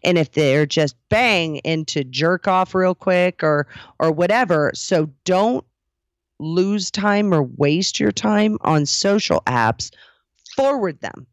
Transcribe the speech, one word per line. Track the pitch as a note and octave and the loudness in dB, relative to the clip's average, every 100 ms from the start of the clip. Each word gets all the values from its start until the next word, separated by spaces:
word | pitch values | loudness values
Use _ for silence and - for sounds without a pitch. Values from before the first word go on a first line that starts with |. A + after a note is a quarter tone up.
| - | 2
And | F3 | 2
if | D3+ | 0
they're | - D3 C#3 D3 | 0 2 2 2
just | - D3+ - _ | 0 -2 -4 _
bang | G#3+ B3 G3 D#3+ D3 D#3 | 0 2 0 -2 -6 -4
into | D#3+ D#3 D#3 C3 | -4 -4 -6 -6
jerk | B2+ D#3+ F3+ - | -2 0 0 0
off | F#3 F#3 | 0 0
real | F#3+ F#3 F3+ | 0 0 0
quick | - F3+ F3+ - | 0 2 0 0
or, | D#3 D3 C#3+ - - _ | 0 0 -2 -10 -20 _
or | D#3+ | -2
whatever. | D#3 F3 A3 G#3+ D#3+ D3 | 0 2 2 2 0 0
So | - - F3 D#3 - - | -4 -2 0 0 -6 0
don't | F#3 G#3+ B3 _ _ _ _ _ _ _ _ | 2 2 -2 _ _ _ _ _ _ _ _
lose | D#3 E3+ F#3+ G#3 F3+ | -4 0 0 -2 -4
time | - G#3 G3+ G#3 | -2 0 0 2
or | E3 | 0
waste | C3 B2 C#3+ D3+ D3 - | 0 0 0 0 -2 -2
your | G#3+ | -2
time | G#3 G#3+ G#3 G#3+ G#3+ | 0 0 2 0 0
on | - D#3 C#3+ | 0 0 0
social | - G3 G3+ - - | -2 0 0 0 -2
apps. | - B2 A2+ - - _ - _ _ _ - - | 0 2 0 0 -8 _ -20 _ _ _ -10 -2
Forward | C4+ C#4 F#3+ D3 | 0 0 -4 -6
them. | G#2 - B2 | -12 -14 -20